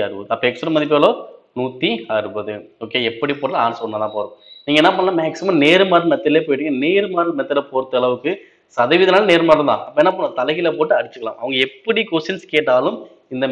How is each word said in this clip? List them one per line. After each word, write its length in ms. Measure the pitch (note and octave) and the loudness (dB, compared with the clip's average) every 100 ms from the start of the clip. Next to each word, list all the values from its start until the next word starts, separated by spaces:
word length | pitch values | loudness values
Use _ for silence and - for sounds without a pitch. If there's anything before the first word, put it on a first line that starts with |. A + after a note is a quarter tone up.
| G2+ | -6
அறுபது. 240 | G2 G2+ A2+ | -6 -6 -2
அப்ப 140 | B2 | -2
எக்ஸோட 220 | B2 E3 D#3 | -2 -2 -2
மதிப்பு 200 | D3 D3 | 2 4
எவ்வளவு? 180 | F3+ A#3+ - - _ B2 | 4 2 -8 -20 _ -6
நூத்தி 300 | B2+ B2 F#3 A#3 - A2 | -6 -4 -4 -4 -4 -4
அறுபது. 360 | G#2 G#2 G2+ G#2 - - A2+ | -4 -8 -8 -10 -14 -16 -6
ஓகே, 160 | B2+ A2+ | -4 -4
எப்படி 220 | A2+ C#3+ C#3 | -4 -6 -4
போடலாம், 220 | C#3 D#3 A#2 | -4 0 -2
ஆன்சர் 220 | A2+ A2+ | -2 -8
ஒண்ணா 140 | G#2+ G#2+ | -6 -6
தான் 100 | G#2 | -6
போறோம். 160 | G2+ - _ - - | -8 -10 _ -14 0
நீங்க 140 | D3+ | 4
என்ன 80 | E3+ D#3+ | 4 2
பண்ணலாம்? 220 | F#3 E3+ | 0 0
maximum 400 | D#3+ D#3 F#3+ E3 | -2 -4 -2 2
நேர்மாறு 440 | C#3+ F3+ F#3+ E3+ E3+ | 4 4 4 2 2
மெத்தட்லயே 340 | C#3 D3+ D#3 D#3+ | 0 2 0 0
போயிட்டீங்க. 260 | C3+ D#3 B2+ | -2 -2 -2
நேர்மாறு 500 | D3 G3 G3+ F3 E3+ C#3+ | 0 0 0 -2 -2 -4
மெத்தடை 240 | C3+ C#3+ C#3 | -2 -4 -2
பொறுத்த 280 | C3 C3 B2+ | -4 -2 -2
அளவுக்கு 320 | B2+ B2 D3+ G3 - _ _ - | 0 -2 -4 -6 -10 _ _ -2
சதவீதம்னால 540 | B2 F3 F#3 F#3 G#3 | 2 4 6 4 4
நேர்மாறு 320 | E3+ E3 D3+ C#3+ | 4 6 4 4
தான். 120 | G#2+ - | 0 -2
அப்ப 140 | D3 | 2
என்ன 80 | E3+ | 2
பண்ணலாம்? 240 | F#3+ D3+ - | 2 -4 -4
தலைகீழ 320 | C3 E3 E3+ D3+ | -4 0 -2 0
போட்டு 160 | D#3 D3 | 0 0
அடிச்சுக்கலாம். 420 | - B2 A2+ A2 | -2 -8 -10 -8
அவங்க 160 | A#2+ C3 C3 | -6 -2 -2
எப்படி 340 | - A3+ A3 G#3+ | -4 -4 -2 -2
questions 340 | E3 D#3 F#3+ - | -4 -4 -8 -2
கேட்டாலும் 440 | D3+ C3+ B2+ D3+ A3+ - - - B2+ | 0 2 2 2 -4 -14 -20 -12 -6
இந்த 100 | C3 | -2